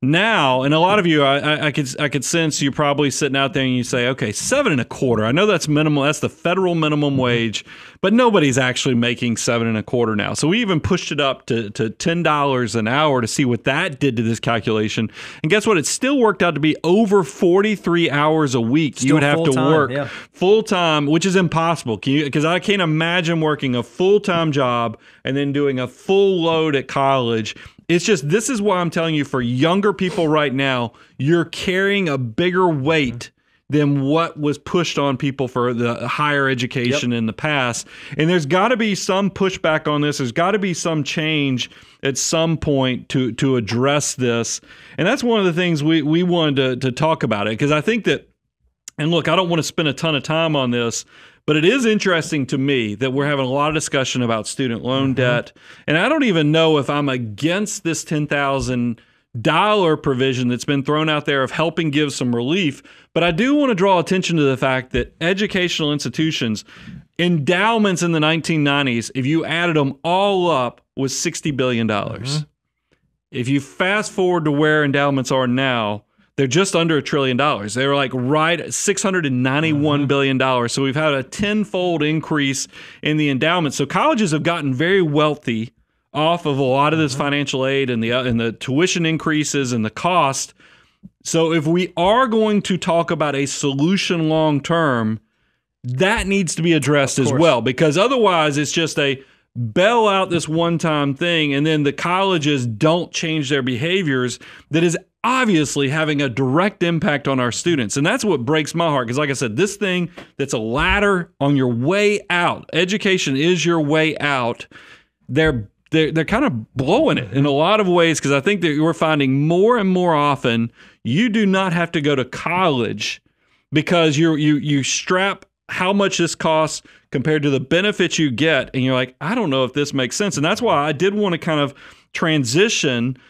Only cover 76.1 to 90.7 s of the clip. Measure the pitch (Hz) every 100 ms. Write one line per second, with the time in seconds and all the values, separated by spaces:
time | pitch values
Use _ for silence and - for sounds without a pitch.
76.1 | _ _ - 135 156 196 170 170 156 131
77.1 | 151 135 123 147 120 104 113 135 143 135
78.1 | 127 123 151 156 170 - 123 - 196 196
79.1 | 185 147 127 131 139 160 151 151 143 139
80.1 | 139 139 131 131 127 120 - 135 131 156
81.1 | 139 127 - 202 214 208 190 180 165 151
82.1 | 156 - 156 139 131 - - - - -
83.1 | 151 147 131 151 180 151 117 139 185 269
84.1 | 285 208 151 165 170 143 127 165 196 165
85.1 | 147 151 143 - 113 117 _ _ _ _
86.1 | 143 156 170 160 135 135 135 147 160 151
87.1 | 131 147 143 139 135 131 135 135 120 113
88.1 | 123 127 117 113 104 - 131 180 180 165
89.1 | 160 - 151 147 143 131 123 110 - 175
90.1 | 180 143 135 - - -